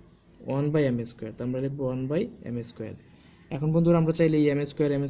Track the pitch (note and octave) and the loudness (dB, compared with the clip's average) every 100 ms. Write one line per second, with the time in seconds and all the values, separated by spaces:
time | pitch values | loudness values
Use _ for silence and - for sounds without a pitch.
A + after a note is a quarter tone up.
0 | - - _ - - C3+ D3 D3+ C#3 A#2+ | -20 -20 _ -16 -6 -2 0 2 2 0
1 | A2+ - A2 A2 B2 B2+ C#3 C#3+ C3 B2+ | -4 -10 -12 -8 -6 -4 -4 -4 -4 -4
2 | C3 D#3+ A#3 - - A#2+ A2+ - A2 F#2+ | -2 -2 -4 -8 -8 -8 -8 -10 -12 -12
3 | - - - - - C3+ D#3 D#3+ E3+ E3+ | -18 -20 -20 -20 -10 -4 0 4 4 4
4 | D#3+ E3 E3 D#3 D3 C#3+ C#3+ - D3 C#3 | 4 2 2 4 4 2 -2 -2 0 0